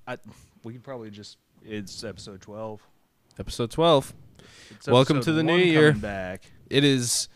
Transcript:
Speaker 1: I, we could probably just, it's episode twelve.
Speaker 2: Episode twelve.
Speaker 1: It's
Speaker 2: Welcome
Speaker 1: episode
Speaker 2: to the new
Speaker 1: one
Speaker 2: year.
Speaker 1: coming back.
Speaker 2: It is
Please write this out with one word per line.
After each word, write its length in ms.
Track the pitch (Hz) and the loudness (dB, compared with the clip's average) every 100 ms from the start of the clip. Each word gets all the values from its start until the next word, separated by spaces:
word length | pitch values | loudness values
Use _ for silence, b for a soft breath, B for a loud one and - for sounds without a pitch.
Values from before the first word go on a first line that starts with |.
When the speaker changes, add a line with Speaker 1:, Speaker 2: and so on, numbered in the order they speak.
| - | -14
Speaker 1:
I, 120 | 123 214 - - _ | -14 -16 -20 -20 _
we 80 | 113 | -18
could 100 | 123 | -16
probably 280 | 139 127 110 | -14 -14 -14
just, 280 | 104 101 - _ _ | -16 -20 -20 _ _
it's 380 | 110 107 92 - | -12 -12 -10 -12
episode 360 | 110 92 113 95 | -14 -14 -18 -18
twelve. 460 | - 104 110 104 _ _ _ _ _ - | -16 -12 -12 -12 _ _ _ _ _ -14
Speaker 2:
Episode 320 | 104 - 120 | -10 -6 -4
twelve. 420 | 156 170 143 - - - - B B B | 2 4 4 2 -12 -20 -20 B B B
Speaker 1:
It's 160 | 107 - | -14 2
Speaker 2:
Welcome 300 | 127 135 143 | 4 4 2
Speaker 1:
episode 120 | 120 | 0
Speaker 2:
to 60 | 160 | 0
the 60 | |
new 80 | 160 | 2
Speaker 1:
one 140 | 175 180 | 4 4
Speaker 2:
year. 220 | 156 151 | 6 6
Speaker 1:
coming 100 | 110 | 4
back. 400 | 104 98 92 98 - - - | -4 -6 -8 -10 -16 -20 -2
Speaker 2:
It 140 | 135 | 2
is 440 | 143 131 120 - - | 2 2 0 -4 -6